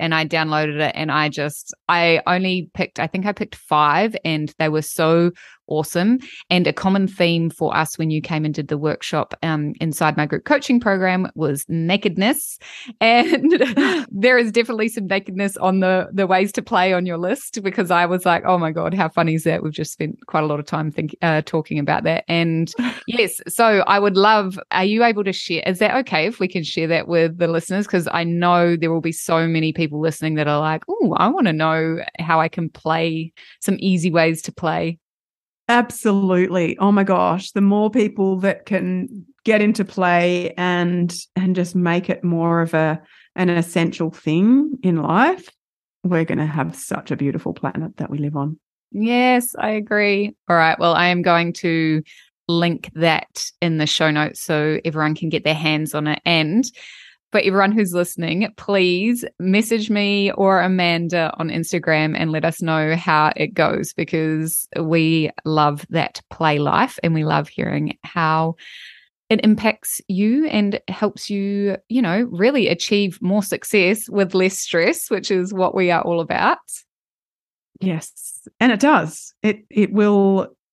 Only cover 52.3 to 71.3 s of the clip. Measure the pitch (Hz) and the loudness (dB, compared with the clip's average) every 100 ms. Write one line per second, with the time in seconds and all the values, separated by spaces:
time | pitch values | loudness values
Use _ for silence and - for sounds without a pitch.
52.3 | _ - 170 170 165 - 156 165 156 - | _ -4 0 0 -2 -8 -2 0 0 -4
53.3 | - - - 170 160 151 - 160 151 151 | -10 -12 -4 -2 0 0 0 0 2 -2
54.3 | - - 156 151 156 170 156 151 156 165 | -6 -4 -2 0 -2 -4 -2 -2 -2 -4
55.3 | 160 - 156 156 151 156 151 151 151 - | -2 0 0 0 -2 -2 -4 -4 -2 0
56.3 | 165 156 202 262 - - - - _ _ | 0 2 0 0 -6 -20 -20 -20 _ _
57.3 | - - 190 196 220 196 175 175 - 165 | 0 2 4 4 2 0 0 -2 -4 -4
58.3 | 170 220 - - 202 180 180 214 240 - | -2 -4 -6 -2 2 2 2 0 -2 -6
59.3 | - 185 196 214 226 214 208 202 202 196 | -4 0 2 2 -2 0 0 2 0 0
60.3 | - 190 190 180 185 175 170 170 175 160 | 2 4 4 2 2 2 0 0 0 -2
61.3 | - 160 165 165 175 165 156 156 156 160 | -2 -4 -4 -4 -2 0 2 0 0 -2
62.3 | 156 165 - 165 160 156 165 170 156 156 | -2 -2 -2 -2 0 0 0 0 2 2
63.3 | - 156 - 156 - 160 - 165 160 160 | 0 -2 0 0 0 -4 -6 -4 -2 0
64.3 | 156 160 - - - 160 165 160 160 156 | -2 -2 -6 -6 -6 0 2 2 2 0
65.3 | - 156 156 147 147 - 165 - - - | -4 -2 2 2 0 -4 -2 -2 -6 -18
66.3 | - 160 147 143 - 262 - 170 160 156 | -2 0 0 2 2 0 -2 -2 0 0
67.3 | 156 151 - 165 147 151 - - - 160 | 0 -2 -6 -4 -2 -4 -6 -8 -2 0
68.3 | 160 160 165 - - - - _ _ _ | 0 -2 -6 -14 -20 -20 -20 _ _ _
69.3 | 214 220 214 214 214 - - - 185 208 | 0 2 2 0 -4 -8 -10 -6 -2 2
70.3 | 262 311 214 202 202 - 185 208 202 - | 2 0 0 0 -2 -8 -4 -4 -4 -6